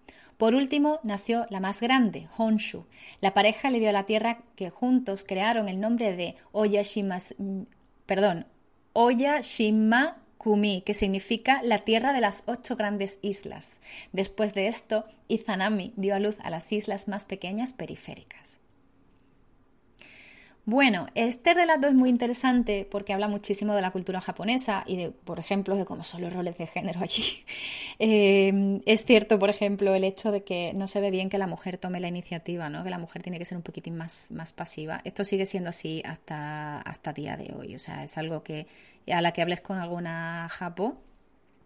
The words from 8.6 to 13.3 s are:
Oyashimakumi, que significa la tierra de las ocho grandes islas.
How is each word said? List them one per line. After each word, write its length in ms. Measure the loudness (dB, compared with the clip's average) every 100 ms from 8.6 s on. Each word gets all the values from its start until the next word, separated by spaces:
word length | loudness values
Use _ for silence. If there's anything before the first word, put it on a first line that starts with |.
| _ _ _
Oyashimakumi, 1900 | 4 4 4 2 0 -2 0 2 4 4 4 2 -2 -18 -6 0 2 2 0
que 120 | -2
significa 680 | 0 0 0 -2 0 2 2
la 220 | 2 0 2
tierra 260 | 2 2
de 80 | 2
las 240 | 2 0 -4
ocho 300 | -6 -4 -2
grandes 440 | -2 -2 -4 -4
islas. 580 | -4